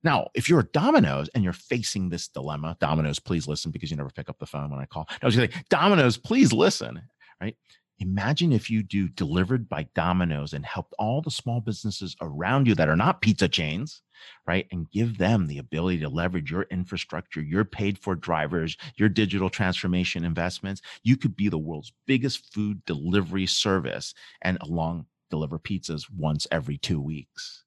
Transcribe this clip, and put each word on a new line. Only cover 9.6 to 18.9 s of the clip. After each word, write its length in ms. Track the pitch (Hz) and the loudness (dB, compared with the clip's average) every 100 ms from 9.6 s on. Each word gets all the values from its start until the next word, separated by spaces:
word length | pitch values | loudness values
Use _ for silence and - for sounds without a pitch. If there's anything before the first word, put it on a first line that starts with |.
| 110 | 0
by 180 | 73 78 | -6 -4
Domino's 600 | - 85 92 87 73 73 | 0 2 2 2 0 -4
and 120 | 73 - | -8 -8
helped 300 | - - - | -8 -8 -4
all 240 | 107 135 | -2 -2
the 100 | 160 | -4
small 300 | - - 120 | -6 -4 -4
businesses 560 | 110 101 107 95 92 - | -4 -4 -6 -6 -10 -8
around 460 | 82 71 90 131 131 | -8 -4 0 4 4
you 60 | 92 | 6
that 140 | 78 | 4
are 80 | 80 | 4
not 240 | 120 - | 4 4
pizza 260 | - 208 92 | 2 4 4
chains, 540 | - 78 82 156 - _ - - - - | 2 -2 -2 -6 -10 _ -20 -20 -14 -2
right? 200 | 90 - | -2 0
And 180 | 90 80 | -6 -4
give 300 | 101 117 107 | 0 -2 2
them 260 | 90 113 82 | 4 4 2
the 140 | 71 | -4
ability 400 | 65 76 90 87 | -6 -2 0 0
to 100 | 76 | -2
leverage 420 | 71 87 90 73 | -2 -2 -2 -4
your 120 | 85 | -4
infrastructure, 800 | 101 90 90 90 - 78 - - | -4 -4 -4 -6 -8 -8 -8 -8
your 220 | 76 90 | -2 0
paid 340 | 107 - 101 101 | 0 0 -2 -2
for 180 | - 90 | -4 -4
drivers, 600 | - 80 76 85 80 - 151 | 0 0 0 -2 -2 -6 -12